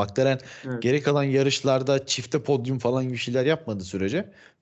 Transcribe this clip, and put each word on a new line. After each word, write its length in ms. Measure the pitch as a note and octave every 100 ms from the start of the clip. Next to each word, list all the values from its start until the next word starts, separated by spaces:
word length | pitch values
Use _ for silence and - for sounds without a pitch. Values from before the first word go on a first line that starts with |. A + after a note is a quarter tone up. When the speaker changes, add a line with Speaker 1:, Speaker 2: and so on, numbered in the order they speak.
Speaker 1:
McLaren 360 | G2+ A#2 C3+ C3 - - C3+
Speaker 2:
Evet. 160 | A#2+
Speaker 1:
geri 200 | A#2 C#3+
kalan 200 | C#3+ C#3+
yarışlarda 840 | C#3 C3+ C#3 C#3 C3+ C3 C3 C3+ C3+
çifte 360 | - - D3+
podyum 360 | - C#3 A#2+ C3
falan 260 | A#2+ C3 B2+
gibi 80 | A#2+
şeyler 300 | - B2+ C3
yapmadığı 380 | D#3+ C#3+ G2+
sürece 480 | F#2 G2 G2 D#3 G#3+ - - _